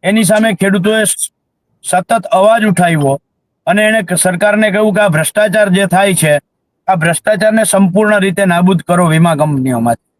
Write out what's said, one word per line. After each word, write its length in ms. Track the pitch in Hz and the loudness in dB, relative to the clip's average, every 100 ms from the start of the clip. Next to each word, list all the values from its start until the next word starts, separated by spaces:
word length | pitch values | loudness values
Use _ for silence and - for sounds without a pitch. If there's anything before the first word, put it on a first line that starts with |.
એની 200 | 170 214 | 0 0
સામે 300 | 190 214 220 | 2 2 0
ખેડૂતોએ 520 | 196 196 196 185 220 208 | 0 -2 0 0 0 -2
સ-, 260 | - - _ _ _ _ _ | -4 -10 _ _ _ _ _
સતત 420 | - - - 175 175 | -4 -4 0 -4 0
અવાજ 400 | 185 202 226 214 | 2 4 2 0
ઉઠાવ્યો, 560 | 175 175 160 139 139 _ _ _ _ - | 0 0 0 -2 -4 _ _ _ _ -4
અને 160 | 190 | 0
એણે 180 | 214 220 | 2 0
ક-, 140 | 185 180 | -2 -2
સરકારને 560 | 185 175 214 208 214 | -2 0 0 0 0
કહ્યું 220 | 196 214 | 0 0
કે 80 | 202 | 0
આ 60 | 208 | 0
ભ્રષ્ટાચાર 640 | 151 156 - 208 214 208 | 0 -2 -2 -2 0 0
જે 160 | 185 196 | 0 0
થાય 280 | 180 202 | 0 0
છે, 280 | 175 160 147 _ _ _ _ - | 0 0 0 _ _ _ _ -4
આ 80 | 185 | -2
ભ્રષ્ટાચારને 680 | 160 165 - 214 214 220 | 0 -2 -2 0 0 0
સંપૂર્ણ 560 | 220 190 196 175 214 208 | 0 2 2 2 0 0
રીતે 260 | 196 185 196 | 0 -2 0
નાબૂદ 360 | 175 180 190 | 2 2 0
કરો 260 | - 175 175 | -2 0 0
વીમા 280 | 160 170 156 | 2 2 0
કંપનીઓમાંથી. 760 | 151 139 131 123 117 117 _ _ | -2 -2 -2 -2 -2 -4 _ _